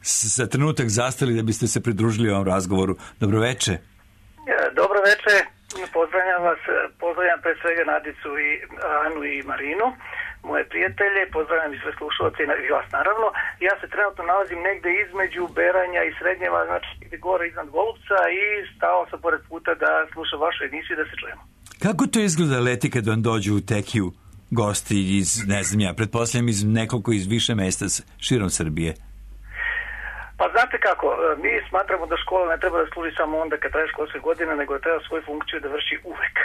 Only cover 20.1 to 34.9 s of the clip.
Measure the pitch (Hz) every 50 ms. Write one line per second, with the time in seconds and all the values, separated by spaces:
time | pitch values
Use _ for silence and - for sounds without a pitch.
20.1 | - 160 165 - - 147 147 170 165 - 139 135 131 156 156 - 175 156 156 -
21.1 | - - - - - - - - - _ - - - - - 190 214 156 - -
22.1 | - 226 214 202 165 156 175 151 135 123 120 123 123 120 - 139 - 123 110 107
23.1 | 110 110 110 117 113 110 101 101 104 101 92 - 113 104 104 - - 117 98 90
24.1 | 87 - - - - - - - - 117 110 104 101 - - - 107 101 95 92
25.1 | 98 98 95 87 - 110 110 98 101 101 95 - 101 107 104 92 85 - 117 104
26.1 | - 117 117 117 - 123 120 120 113 98 104 104 110 113 113 110 - 120 95 117
27.1 | 117 104 92 92 110 117 - - 123 107 95 92 90 - 101 98 - - - -
28.1 | - - - - 139 120 104 90 85 - 85 80 76 80 82 82 80 - - -
29.1 | - - - - - - - - - - - - - - - - - - - -
30.1 | - - - - - - 185 180 175 214 240 - - - - 214 180 - - -
31.1 | - - 165 165 151 143 165 208 233 220 - - - 180 196 - 190 180 165 160
32.1 | 165 165 - - 185 185 180 170 165 160 170 185 170 170 160 156 - - 170 165
33.1 | 156 - 165 156 156 156 160 156 151 147 - 139 - 156 160 156 - - 151 147
34.1 | - 147 131 151 165 165 170 160 156 147 143 139 143 139 - 165